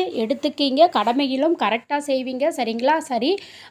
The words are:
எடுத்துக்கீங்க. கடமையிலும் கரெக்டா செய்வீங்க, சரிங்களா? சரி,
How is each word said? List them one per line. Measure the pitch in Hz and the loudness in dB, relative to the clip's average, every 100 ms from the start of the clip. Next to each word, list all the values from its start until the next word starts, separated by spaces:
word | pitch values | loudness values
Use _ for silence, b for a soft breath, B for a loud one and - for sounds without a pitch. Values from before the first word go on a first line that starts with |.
| 370 - | 2 -2
எடுத்துக்கீங்க. | 220 269 302 294 277 262 339 | -2 -2 -2 0 2 4 4
கடமையிலும் | 226 208 247 277 262 311 330 | 4 0 0 0 0 0 0
கரெக்டா | 208 233 - 294 294 | 0 -2 -2 -4 -2
செய்வீங்க, | 262 254 254 302 320 | -2 -2 -2 -2 -2
சரிங்களா? | 226 233 262 320 | -4 0 0 0
சரி, | - 240 262 392 B B B | 0 -2 0 -2 B B B